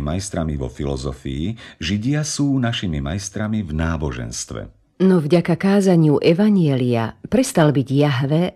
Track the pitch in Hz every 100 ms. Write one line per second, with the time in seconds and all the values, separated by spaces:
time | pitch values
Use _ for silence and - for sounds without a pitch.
0 | 71 87 101 87 80 71 64 - 69 67
1 | 67 67 71 67 87 120 - - 80 104
2 | 117 147 147 - 143 135 120 113 98 76
3 | 69 95 - - 107 107 87 78 82 82
4 | 73 60 58 58 - 57 50 _ _ -
5 | 190 185 147 175 170 160 196 202 190 175
6 | 156 143 - 170 214 202 156 131 123 117
7 | 113 - - 220 262 - 151 143 117 135
8 | 147 127 135 156 180